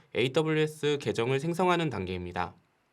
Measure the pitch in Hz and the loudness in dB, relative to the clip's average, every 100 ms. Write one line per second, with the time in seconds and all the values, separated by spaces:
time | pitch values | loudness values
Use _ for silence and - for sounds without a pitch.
0 | _ - 131 160 156 156 151 156 147 147 | _ 0 2 2 2 2 0 0 -2 0
1 | 120 104 120 135 165 170 180 175 160 - | -2 0 0 0 0 2 2 2 0 -2
2 | 92 92 87 90 87 - _ _ _ | -4 -6 -6 -4 -6 -8 _ _ _